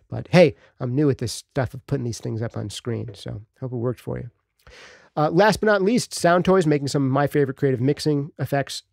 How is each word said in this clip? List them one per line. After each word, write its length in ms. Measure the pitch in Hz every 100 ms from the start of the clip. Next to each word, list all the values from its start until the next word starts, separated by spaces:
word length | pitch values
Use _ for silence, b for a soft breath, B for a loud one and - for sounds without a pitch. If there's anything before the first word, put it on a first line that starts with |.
| -
but 200 | 120 -
hey, 260 | 175 151 b b b
I'm 140 | 127
new 140 | 131 147
at 80 | 123
this 140 | 120
stuff 420 | - - 139 120
of 120 | 127 -
putting 180 | 139
these 160 | 120 110
things 220 | 120 110
up 140 | 113 113
on 140 | 104
screen, 400 | - 123 110 113
so 280 | 107 123 107 107 -
hope 120 | 127
it 40 | 123
worked 240 | 123 113
for 180 | - 123
you. 120 | 123 _ _ _ B B B B B
Uh, 140 | 156 151
last 300 | 170 214 -
but 60 | 214
not 160 | 202
least, 320 | 190 240 -
Sound 300 | - 170 180
Toys, 220 | 185 190 156
making 220 | 147 139
some 160 | 147
of 80 | 131
my 140 | 139 143
favorite 320 | 147 135 135
creative 220 | 139 120
mixing 520 | 131 143 156 143 147 -
effects 440 | 135 139 - - _